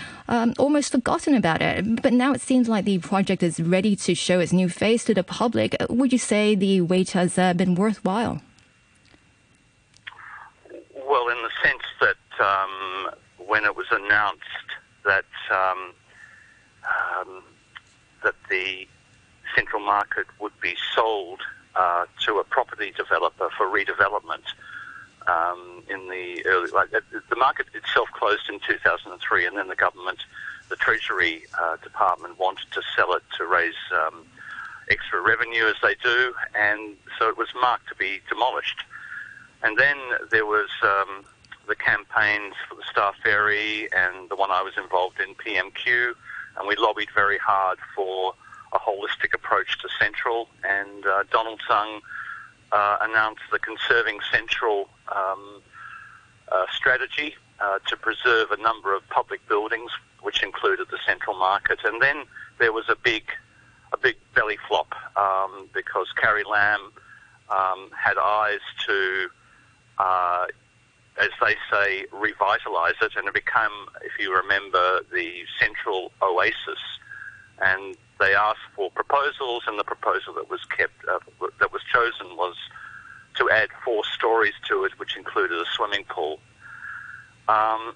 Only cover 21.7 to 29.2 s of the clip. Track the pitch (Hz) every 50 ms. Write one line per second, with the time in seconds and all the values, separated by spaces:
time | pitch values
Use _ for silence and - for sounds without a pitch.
21.7 | - 95 92 87 87 87 87 - _ - - 113 107 95 - - - 131 120 -
22.7 | - - 104 95 90 - 92 - 95 82 87 82 - - 95 82 - - 104 95
23.7 | 104 101 98 98 87 90 98 101 104 98 - 85 76 - - - - - - -
24.7 | - - - - - - - - _ - - 92 87 82 85 87 87 90 90 90
25.7 | 90 90 82 - 98 95 92 92 92 92 90 90 87 85 - 92 95 90 85 80
26.7 | - 95 95 - - 110 - - - 107 - - 120 117 127 139 151 - 127 -
27.7 | - 107 - - - 131 113 - - - 120 104 104 101 - - 101 98 - -
28.7 | 101 92 - 92 85 87 - 95 90 87